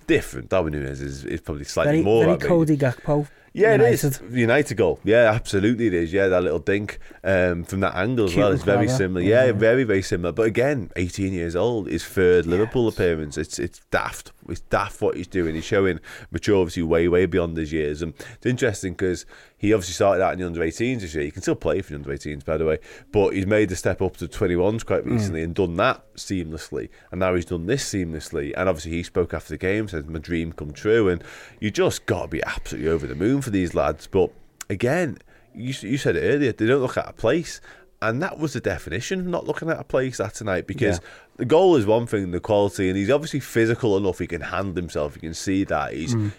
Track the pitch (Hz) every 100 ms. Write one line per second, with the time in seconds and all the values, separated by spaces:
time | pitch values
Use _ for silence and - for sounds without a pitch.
0 | - 156 - 64 57 95 80 73 67 69
1 | 69 69 - 82 - 73 71 - 147 156
2 | 101 113 160 180 143 170 156 143 135 -
3 | - 147 147 _ _ 160 214 208 233 196
4 | 147 - 110 123 113 135 139 113 92 71
5 | 95 113 113 113 - 98 104 117 113 87
6 | 82 95 98 92 90 82 85 104 104 -
7 | - - 90 92 90 87 82 95 92 87
8 | 107 123 95 87 101 92 87 101 104 127
9 | 92 90 92 120 127 104 113 127 117 98
10 | 92 95 87 80 110 104 135 143 85 -
11 | 90 - 95 90 85 85 113 117 73 85
12 | - - 90 90 82 90 113 127 113 -
13 | 92 80 76 73 76 - - - - 87
14 | - - - - - - - 101 104 -
15 | 101 - 90 - 82 80 - 101 95 80
16 | - - - - - 98 85 90 82 82
17 | 87 87 92 90 85 80 76 80 73 76
18 | 82 - - - 110 123 120 101 95 87
19 | 92 85 - - - - 104 107 87 85
20 | 101 92 90 85 90 82 82 - 120 127
21 | 90 78 73 95 170 - 82 80 - 73
22 | 69 69 73 73 - 78 80 76 - -
23 | - 104 98 95 95 107 98 90 104 90
24 | 92 - 87 - 95 87 95 113 - 95
25 | - 117 101 80 85 85 92 85 123 -
26 | - - - 95 80 78 - 67 57 -
27 | - 90 92 90 85 87 85 139 - 101
28 | 85 78 - 80 73 - 92 80 82 85
29 | 85 - 87 78 - 78 92 107 107 82
30 | 73 80 78 85 82 - 76 73 107 117
31 | 98 87 - - - - 107 127 180 -
32 | - 95 - 78 - - - 53 76 82
33 | 69 69 104 139 131 98 87 82 71 76
34 | - 95 87 - - _ - 98 120 170
35 | 160 - _ _ _ - 123 131 98 131
36 | 131 82 85 143 131 - 110 139 123 -
37 | - - 110 165 - - - - _ -
38 | 107 123 185 - 156 120 101 90 - 101
39 | - 190 180 175 143 151 165 156 - 139
40 | 131 120 98 - 107 90 - 76 104 87
41 | - - - - 120 156 190 151 101 113
42 | 120 107 92 87 - 104 101 - 92 95
43 | 101 147 160 143 - 113 113 - 117 98
44 | 98 90 85 82 - 87 98 87 85 82
45 | 73 - 80 85 - 95 95 80 65 62
46 | 85 117 104